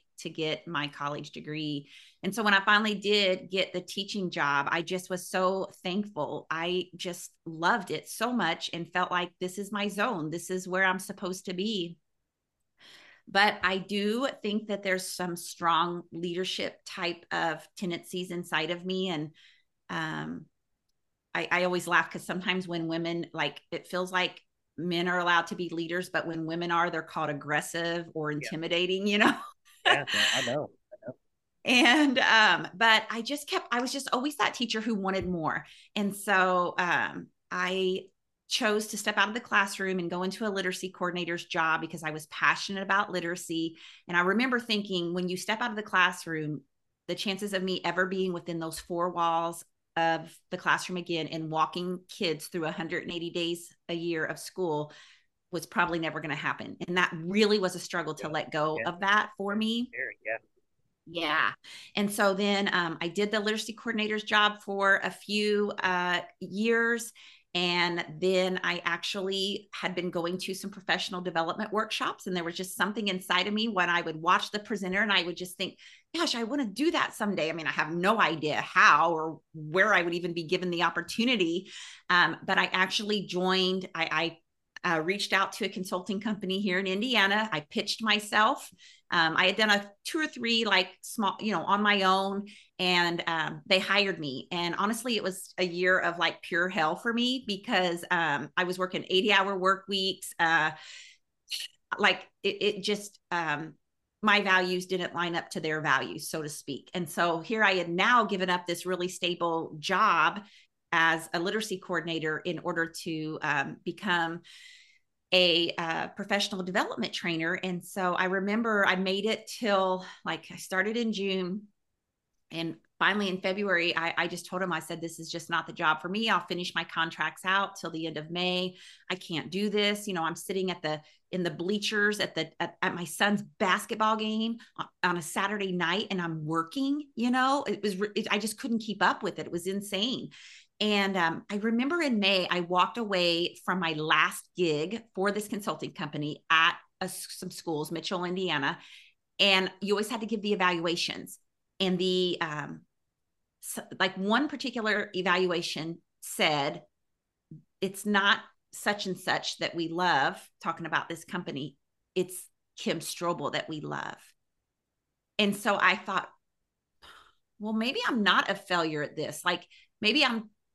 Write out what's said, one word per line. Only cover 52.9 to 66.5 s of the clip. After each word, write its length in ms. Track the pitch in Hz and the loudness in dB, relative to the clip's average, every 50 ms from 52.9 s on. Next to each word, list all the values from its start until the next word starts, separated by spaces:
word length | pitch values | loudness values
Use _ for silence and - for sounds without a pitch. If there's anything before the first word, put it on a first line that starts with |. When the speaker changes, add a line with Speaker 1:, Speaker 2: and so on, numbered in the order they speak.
| 180 160 - | -4 -6 -6
Speaker 1:
and 80 | - | -6
eighty 180 | 175 170 165 170 | -8 -6 -6 -6
days 420 | 151 - 170 170 175 175 - - _ _ _ - | -4 -4 -2 -2 -4 -6 -8 -18 _ _ _ -8
a 40 | 175 | -6
year 320 | 170 165 175 170 160 156 | -4 -2 -2 -2 -2 -2
of 120 | - - - | -4 -6 -8
school 540 | - - - - 185 170 151 147 151 151 - - - - - _ _ _ _ _ _ _ | -10 -12 -6 -4 -2 0 0 -2 -4 -6 -10 -20 -20 -20 -20 _ _ _ _ _ _ _
was 140 | - 170 - | -8 -8 -8
probably 320 | - - - 175 165 165 170 | -4 0 0 2 2 2 -2
never 220 | 160 156 147 160 | -2 -2 -4 -4
gonna 160 | 156 156 147 | -4 -4 -6
happen. 400 | 151 156 147 127 - 110 110 107 - 175 - | -2 -2 -4 -4 -4 -6 -12 -8 -10 -6 0
And 100 | 175 185 | 2 2
that 140 | 170 - - | 2 2 0
really 420 | 165 165 175 196 208 220 208 214 214 | -4 -6 0 4 4 6 6 6 4
was 180 | 185 180 180 | 2 0 -2
a 40 | 180 | -4
struggle 340 | - - - 175 165 156 156 | -10 -6 -6 -4 -4 -4 -6
to 120 | - - 156 | -6 -6 -4
Speaker 2:
Yeah. 60 | 156 | -4
Speaker 1:
let 180 | 156 - - | -4 -4 -2
go 260 | - 160 151 156 156 156 | -2 0 0 0 0 0
Speaker 2:
Yeah. 120 | 113 165 | -2 -4
Speaker 1:
of 100 | 175 180 | -4 0
that 320 | 202 196 202 214 - - - _ | 2 4 4 4 4 0 -6 _
for 160 | 196 202 202 | -6 -2 -2
Speaker 2:
Yeah. 40 | 214 | 0
Speaker 1:
me. 320 | 220 220 226 233 247 254 | 0 0 0 -2 -2 -4
Speaker 2:
Very, 260 | - 123 131 117 101 _ _ | -6 -8 -8 -8 -8 _ _
yeah. 120 | 107 113 110 _ _ _ _ _ _ _ _ _ _ _ _ _ - | -6 -6 -6 _ _ _ _ _ _ _ _ _ _ _ _ _ -12
Speaker 1:
Yeah. 460 | 165 170 165 147 151 160 143 101 - _ _ - - - - - _ | -8 -4 -2 0 2 2 2 0 -2 _ _ -20 -20 -18 -20 -6 _
And 160 | - 208 202 | -2 0 0
so 220 | 202 - 208 202 190 | 2 4 4 4 4
then, 400 | 185 208 202 202 196 202 196 - | 4 2 2 2 2 2 2 2
um, 240 | 180 175 165 165 - | 2 0 0 -2 -4
I 80 | 165 175 | -4 -4
did 220 | 170 196 208 208 | 0 0 0 0
the 80 | 214 214 | 0 0
literacy 340 | 202 214 214 220 214 - 214 | 0 0 -2 -2 -4 -8 -10
coordinator's 500 | - - 240 220 208 214 208 214 214 208 | -8 -6 -4 -2 -2 -2 -2 -2 -4 -2
job 380 | - 214 214 208 208 208 208 - | 2 4 4 4 4 2 -2 -8
for 360 | - 202 196 196 196 196 190 - | -6 -2 2 4 4 4 4 2
a 80 | 175 | -2
few, 600 | 180 - - - 202 208 208 208 208 208 208 202 - - - | -6 -6 -8 -2 0 0 2 4 4 2 2 0 -2 -2 0
uh, 380 | 185 185 180 180 180 175 175 - - - _ | 0 2 2 2 2 0 0 -2 -6 -14 _
years. 760 | 190 185 | -12 -8